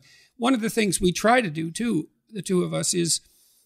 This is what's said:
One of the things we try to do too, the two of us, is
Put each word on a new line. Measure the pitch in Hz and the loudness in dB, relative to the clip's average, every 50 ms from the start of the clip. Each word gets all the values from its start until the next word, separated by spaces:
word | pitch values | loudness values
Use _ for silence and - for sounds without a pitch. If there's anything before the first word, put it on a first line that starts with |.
| _ - - - _ _ _ | _ -16 -20 -20 _ _ _
One | - 233 254 269 | -4 0 0 0
of | 220 | 2
the | 220 220 | 0 -2
things | - 226 214 202 160 - | 0 0 0 0 0 2
we | 190 180 | 0 0
try | 170 - - 214 240 254 | 0 2 4 4 4 4
to | 226 175 | 2 0
do | 147 160 165 165 | -4 -6 -6 -6
too, | 160 - 233 240 208 156 - - _ _ _ _ | -6 -4 -4 -2 -2 -2 -2 -4 _ _ _ _
the | 226 202 - | -12 -10 -4
two | - 190 90 87 | -2 0 0 0
of | 80 82 | 0 -2
us, | 80 80 - - | -4 -2 -2 0
is | 87 85 82 - - _ _ _ _ _ _ _ _ _ | 0 0 0 -2 -4 _ _ _ _ _ _ _ _ _